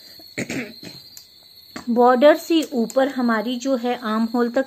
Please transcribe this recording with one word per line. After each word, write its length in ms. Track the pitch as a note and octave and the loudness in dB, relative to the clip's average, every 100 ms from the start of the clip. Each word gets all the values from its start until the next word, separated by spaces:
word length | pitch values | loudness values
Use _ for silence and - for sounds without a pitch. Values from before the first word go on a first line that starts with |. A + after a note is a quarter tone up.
| - - - - | -20 -20 -14 -10
<clears throat> 340 | - C4+ G#3+ - - - - - - - - - - - A#3+ | -8 -8 -10 -14 -20 -20 -20 -20 -20 -20 -20 -20 -18 -10 -2
border 480 | A#3 B3 B3 D4 E4 | 4 4 6 6 4
से 260 | - E4 - | 2 0 0
ऊपर 340 | B3 A3+ C4+ C4+ | -4 -2 0 0
हमारी 480 | C4 A#3+ A3 A3+ | 0 -2 -2 -2
जो 200 | B3 C4+ | -4 -2
है 240 | B3+ B3 B3 | -2 -2 -4
arm 240 | A3 A3 | -4 -2
hole 260 | A3+ A#3+ A#3+ | -2 0 0
तक 160 | B3+ | -2